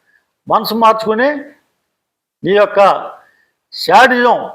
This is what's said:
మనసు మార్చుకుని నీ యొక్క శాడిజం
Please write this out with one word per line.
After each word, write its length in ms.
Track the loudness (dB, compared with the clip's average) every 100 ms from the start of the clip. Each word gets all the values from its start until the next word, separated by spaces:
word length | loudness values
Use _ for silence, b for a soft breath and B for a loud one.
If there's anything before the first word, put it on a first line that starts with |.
| _ _ _ _ -4
మనసు 280 | -4 -2 0
మార్చుకుని 460 | 0 0 -2 -2 -2 -4 -12 _ _ _ _ _ _ _ _ _
నీ 80 | -2 0
యొక్క 200 | 0 2 2 2 -6 -18 b b b b _
శాడిజం 680 | -12 2 4 4 2 0 -2 -4